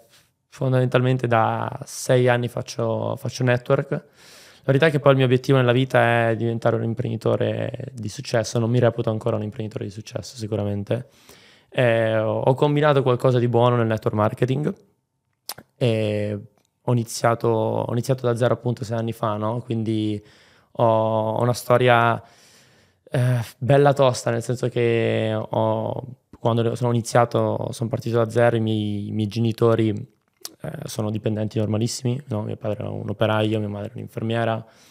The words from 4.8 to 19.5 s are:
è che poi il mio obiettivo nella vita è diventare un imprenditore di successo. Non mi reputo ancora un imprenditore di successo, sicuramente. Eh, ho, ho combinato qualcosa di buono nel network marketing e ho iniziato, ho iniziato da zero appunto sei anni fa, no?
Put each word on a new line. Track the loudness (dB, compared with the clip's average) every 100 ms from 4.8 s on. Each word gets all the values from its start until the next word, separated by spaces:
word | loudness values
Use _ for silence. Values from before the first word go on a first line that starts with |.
| 4
è |
che | 4
poi | 4
il | 4
mio |
obiettivo | 4 2 2 2
nella | 4
vita | 2 2 2 2 2 0
è | 0
diventare | -2 0 0 0
un |
imprenditore | -2 -4 -6 -2 -2 0 -2 -2 -6 -8 -12
di | -10 -10
successo. | -10 -4 -2 0 -2
Non | 0
mi | 2
reputo | 2 2 -4
ancora | -2 -2
un | -4
imprenditore | -6 -8 -10 -8 -10
di |
successo, | -12 -12 -12 -12 -10
sicuramente. | -6 -4 -2 -4 -4 -6 -6 _ -20 -20 -20 _ _
Eh, | 0 2 2 2 0
ho, | 0 0
ho | 2
combinato | 2 2 4 4 4
qualcosa | 2 2 2 2
di | 2
buono | 4 4 4
nel | 0
network | 0 -2
marketing | 2 0 2 0 0 -2 -6 _ _ _ _ _ _ -16 -16 -14 -2
e | 0 2 0 -2 -2 -6 -10 _ _ _
ho | 0
iniziato, | 0 0 0 0 2 2
ho | 2 0 -2 -2
iniziato | -2 -2 0 0
da | 2
zero | 2
appunto | 0 -2 -4
sei | -4 -4
anni | -4
fa, | -4 -4 -2
no? | -4